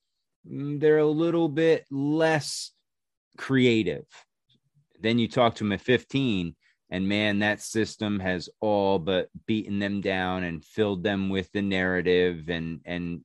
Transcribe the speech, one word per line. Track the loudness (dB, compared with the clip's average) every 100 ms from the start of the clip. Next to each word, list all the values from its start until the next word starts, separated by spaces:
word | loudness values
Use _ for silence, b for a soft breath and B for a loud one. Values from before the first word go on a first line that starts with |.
| _ _ _ _ -14
mm, | -10 -6 0
they're | 4 4
a | 4
little | 2 2 2 0
bit | 2 2 2 0
less | -4 0 2 2 2 -2 -8 -12 _ _ _ _ _ _ -12
creative. | 0 4 6 4 2 -4 -10 -20 _ _ _ _ _ _ _ _
Then | 0 0
you | 0
talk | 2 2 2
to |
'em | -2
at | -2
fifteen, | 2 0 2 -2 0 0 -2 -8 _ _ -8
and | -4 0
man, | 0 0 0
that | 0 -2
system | -4 -2 -2 -2 -4 -2
has | -2 -4 -6 -4
all | 0 2 2 0
but | 0 -2 -2 -8 -4
beaten | -2 -2 -4
them | -4 -4
down | -2 -2 -2 -2
and | -4 -8 -8
filled | -2 0 0
them | -2 0 0
with | -2 -4
the | -4
narrative | -2 0 0 0 2 4 2 0 -6
and, | -6 -6 -8
and, | -8 -8 -6 -8